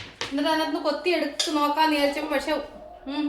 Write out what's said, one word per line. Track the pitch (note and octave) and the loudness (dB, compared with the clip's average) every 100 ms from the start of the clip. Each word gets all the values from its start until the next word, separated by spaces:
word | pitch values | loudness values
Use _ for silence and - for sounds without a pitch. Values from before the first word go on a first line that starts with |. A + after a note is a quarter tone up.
| - - - | -8 -10 -6
എന്നിട്ട് | C#4 D#4 | -2 2
അതിനകത്ത് | D#4 D#4 | 2 0
നിന്ന് | E4 D#4 | 0 0
കൊത്തി | C#4+ F4+ E4 | 0 2 2
എടുത്ത് | D4 - - D4+ | 0 -2 -2 2
നോക്കാന്ന് | D4 D4 D#4 D4+ | 2 4 4 4
വിചാരിച്ചപ്പോ | C#4+ D4 D4+ C#4 | 2 0 -2 -2
പക്ഷെ, | D#4 D4+ - - - - C4+ | 0 -2 -4 -12 -18 -14 -8
ഉം, | D4 | -4